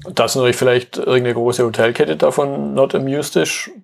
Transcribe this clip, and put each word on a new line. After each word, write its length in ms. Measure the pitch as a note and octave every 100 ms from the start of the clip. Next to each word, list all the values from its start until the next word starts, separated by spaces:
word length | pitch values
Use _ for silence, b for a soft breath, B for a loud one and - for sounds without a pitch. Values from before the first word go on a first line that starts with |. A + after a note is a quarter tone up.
| -
Dass 200 | F#3 A#2
natürlich 220 | C3+ B2 A#2+
vielleicht 400 | C3 B2 B2 -
irgendeine 380 | - B2+ B2
große 280 | A#2 A#2+ A#2+
Hotelkette 540 | A#2+ A2 A2+ A#2 D3+ D#3
davon 580 | D3+ C#3+ C#3+ C#3 C#3+
not 200 | C3+ C3+
amused 420 | - C3+ C#3 D3 E3+
ist, 340 | D3+ - - C#4